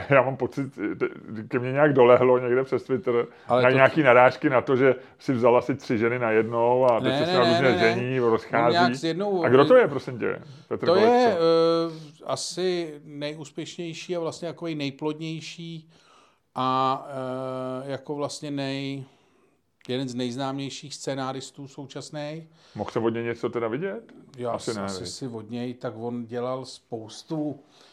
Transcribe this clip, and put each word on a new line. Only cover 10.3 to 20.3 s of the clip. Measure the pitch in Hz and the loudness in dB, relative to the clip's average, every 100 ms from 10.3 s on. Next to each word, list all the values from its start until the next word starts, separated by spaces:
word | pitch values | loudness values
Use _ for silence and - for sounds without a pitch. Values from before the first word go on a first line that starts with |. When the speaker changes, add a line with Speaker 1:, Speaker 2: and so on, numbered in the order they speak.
| 90 - - - | -6 -12 -20 -10
Speaker 1:
Petr | 113 127 | -4 0
Speaker 2:
To | 185 | 4
je, | 226 | 4
Speaker 1:
Kolečko? | 247 240 175 165 165 165 165 165 160 151 - | 4 2 2 2 2 2 0 -2 -8 -18 -14
Speaker 2:
eh, | - | -8
asi | 127 - - 185 175 160 147 | -8 -8 -6 -4 -4 -6 -12
nejúspěšnější | 156 147 147 156 143 - 147 - 170 160 - 175 | -16 -10 -10 -10 -14 -12 -12 -12 -12 -12 -8 -6
a | |
vlastně | 160 - 165 | -6 -8 -10
takovej | - 165 | -10 -10
nejplodnější | 151 139 135 151 151 160 160 - - 165 165 - _ _ _ _ _ _ | -6 -8 -6 -6 -6 -8 -10 -12 -14 -14 -16 -18 _ _ _ _ _ _
a, | - 131 131 131 135 151 135 127 131 131 131 127 127 139 | -6 -2 0 0 -2 -6 -10 -8 -8 -8 -8 -8 -10 -10
eh, | |
jako | 131 - | -10 -10
vlastně | 143 139 - 151 | -8 -8 -8 -10
nej-, | 143 135 139 139 139 131 _ _ _ _ _ _ _ - | -8 -6 -6 -8 -10 -14 _ _ _ _ _ _ _ -8
jeden | 123 131 | -6 -6
z | |
nejznámějších | 123 127 | -6 -6